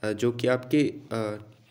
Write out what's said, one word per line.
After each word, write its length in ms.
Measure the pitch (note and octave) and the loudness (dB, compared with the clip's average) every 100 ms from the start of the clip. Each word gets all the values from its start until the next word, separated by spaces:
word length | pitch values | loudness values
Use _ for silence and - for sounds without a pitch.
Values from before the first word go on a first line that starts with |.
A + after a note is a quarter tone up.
अ, 80 | G#2+ | -4
जो 200 | G#2 A#2+ | 0 0
कि 160 | A#2+ B2 | 2 2
आपके, 460 | B2+ - D3+ C#3+ - - | 0 2 2 2 -2 -6
अ, 260 | A2+ G#2+ G#2 - - _ | -4 -4 -6 -12 -20 _